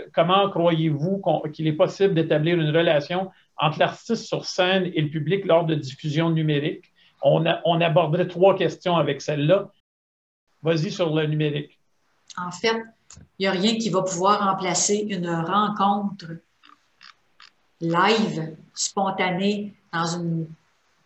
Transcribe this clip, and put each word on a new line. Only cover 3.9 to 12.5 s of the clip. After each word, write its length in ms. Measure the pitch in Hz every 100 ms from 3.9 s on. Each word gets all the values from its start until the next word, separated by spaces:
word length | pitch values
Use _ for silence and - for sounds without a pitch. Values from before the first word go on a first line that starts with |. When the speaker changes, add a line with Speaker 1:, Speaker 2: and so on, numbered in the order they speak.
| - - 220
Speaker 1:
sur 300 | - 147 -
scène 440 | - 180 190 180 175
et 60 |
le 80 | 147
public 360 | 160 147 196 185
lors 200 | 165 160
de 100 | 156
diffusion 540 | 131 - 156 143 165
numérique ? 560 | 160 156 147 151 - - _ _ _
On 240 | 143 160 165
a, 160 | 175 165
on 140 | 165
aborderait 460 | 170 156 160 175 180
trois 280 | 170 190 185
questions 400 | 170 - 180 170
avec 260 | 139 139
celle-là. 480 | - 151 147 196 202 _ _ _ _ _ _ _ _ _
Vas-y 300 | 151 165 190
sur 220 | - 170
le 120 | 156 151
numérique. 520 | 151 151 147 147 _ _ _ _ _ - -
Speaker 2:
En 140 | 180